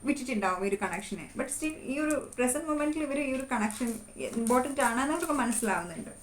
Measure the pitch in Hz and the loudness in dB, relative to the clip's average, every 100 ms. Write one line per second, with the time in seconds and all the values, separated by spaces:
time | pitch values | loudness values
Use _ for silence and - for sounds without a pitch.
0 | 220 - 254 226 190 185 196 196 190 170 | 2 0 0 0 2 2 2 0 0 -4
1 | - 190 147 214 269 - 311 311 - 269 | -6 -8 -8 -6 -4 -2 -4 -4 -4 0
2 | 302 285 - - 247 285 320 302 302 311 | 2 0 -2 0 0 0 0 0 2 0
3 | 294 277 277 262 262 240 214 - 240 214 | 0 0 0 -2 -2 0 0 0 -4 -4
4 | - - - 233 226 247 254 269 240 233 | -10 -8 -4 0 4 4 4 2 2 4
5 | 277 330 339 285 240 233 220 180 170 160 | 2 2 2 2 2 2 2 0 -2 -8
6 | - - | -10 -12